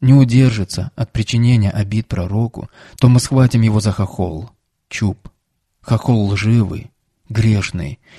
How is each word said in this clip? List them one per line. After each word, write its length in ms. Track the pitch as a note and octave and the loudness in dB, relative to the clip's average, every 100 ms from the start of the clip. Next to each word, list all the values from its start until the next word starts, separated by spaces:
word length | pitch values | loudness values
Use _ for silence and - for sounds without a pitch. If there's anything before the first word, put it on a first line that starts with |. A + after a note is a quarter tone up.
не 140 | B2+ | 4
удержится 800 | C#3 B2+ B2 B2+ A2 F2+ - F#2 | 4 4 4 2 0 -6 -8 -10
от 180 | - A#2 | -8 -6
причинения 600 | - G#2 A#2 A#2+ B2 G2+ | -4 -2 0 2 2 2
обид 340 | G#2+ G2 G#2+ - | -2 -4 -4 -4
пророку, 640 | F#2 F2+ G#2 A#2 - - _ - - | -6 -4 -4 -4 -8 -16 _ -20 2
то 80 | B2 | 4
мы 100 | B2 | 4
схватим 440 | - C3 B2+ A#2 | 2 2 2 4
его 180 | A2+ G#2+ | 2 2
за 100 | G2+ | 0
хохол, 600 | F#2+ F#2+ - F2+ D#2 - _ _ _ _ | -2 -4 -4 -6 -8 -14 _ _ _ _
чуб, 400 | - G2+ - - _ _ _ _ _ - | -6 -4 -6 -14 _ _ _ _ _ -4
хохол 400 | A#2 - A2+ G2+ | -2 0 0 0
лживый, 600 | G2 G#2+ A#2 F#2+ - - _ _ _ - | 0 0 0 0 -6 -14 _ _ _ -8
грешный, 680 | A2+ A2 G#2 - F2+ C#2+ - _ | -2 0 0 -2 -8 -10 -12 _